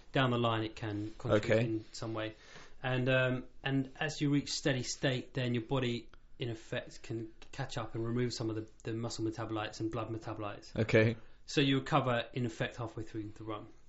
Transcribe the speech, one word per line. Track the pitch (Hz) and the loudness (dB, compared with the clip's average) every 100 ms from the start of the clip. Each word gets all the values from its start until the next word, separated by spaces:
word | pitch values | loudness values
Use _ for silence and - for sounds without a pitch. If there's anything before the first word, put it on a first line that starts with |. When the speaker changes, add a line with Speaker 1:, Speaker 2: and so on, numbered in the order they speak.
| - | -2
Speaker 1:
down | 143 131 | 2 4
the | 120 | 4
line | 117 113 | 4 2
it | 110 - | 0 -4
can | 110 104 107 - | -4 -4 -6 -6
contribute | 117 107 107 110 | 2 4 6 4
Speaker 2:
Okay. | 123 | 4
Speaker 1:
in | 110 - | 0 -4
some | - 113 | -8 -6
way. | 113 110 - - - - - | -4 -6 -8 -16 -18 -16 -6
And, | 127 127 127 | 0 2 4
um, | 131 127 127 - - | 4 4 2 -4 -8
and | 139 135 131 - | 0 0 0 -2
as | 156 139 | -4 0
you | 147 | 4
reach | 143 139 | 4 2
steady | - 156 131 | 0 2 2
state, | 120 - 143 123 - - | 0 0 0 0 -2 -2
then | 123 | 0
your | 120 | 0
body, | 110 135 123 117 - - - - | 2 0 2 0 -4 -14 -18 -6
in | 120 | -4
effect, | 113 - 123 - - | -4 -6 -6 -6 -10
can | - 113 113 - - | -6 -6 -6 -10 -12
catch | - 127 - | -6 -4 -4
up | 110 | -4
and | 113 | -2
remove | 113 120 123 | 0 2 0
some | - 117 | 0 -2
of | 110 | -2
the, | 107 - | -6 -10
the | - | -6
muscle | 113 117 - | -4 -4 -2
metabolites | 110 110 110 107 110 - | -2 -2 -4 -2 -4 -4
and | 165 | -4
blood | 120 110 | -2 -4
metabolites. | 110 - 107 107 110 - - | -6 -6 -6 -6 -8 -4 0
Speaker 2:
Okay. | 113 117 110 113 - - - | 6 8 8 4 -8 -16 -2
Speaker 1:
So | - | 2
you | 139 135 | 4 4
recover, | 131 151 127 120 - | 4 2 4 2 0
in | 135 120 | -2 -2
effect, | - 123 - | -2 -4 -2
halfway | 113 - | -8 -6
through | 110 110 104 - | -8 -8 -8 -10
the | |
run. | 110 107 113 - | -8 -8 -10 -16